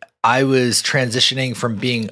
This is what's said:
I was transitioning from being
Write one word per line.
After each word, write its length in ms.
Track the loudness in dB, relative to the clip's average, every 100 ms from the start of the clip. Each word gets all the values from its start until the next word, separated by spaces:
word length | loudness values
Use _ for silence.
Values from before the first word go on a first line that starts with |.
| -20 -2
I 220 | 2 2
was 400 | 4 4 2 0
transitioning 720 | 0 0 0 0 0 0 -4 -4
from 220 | -4 -2
being 320 | -2 -2 -6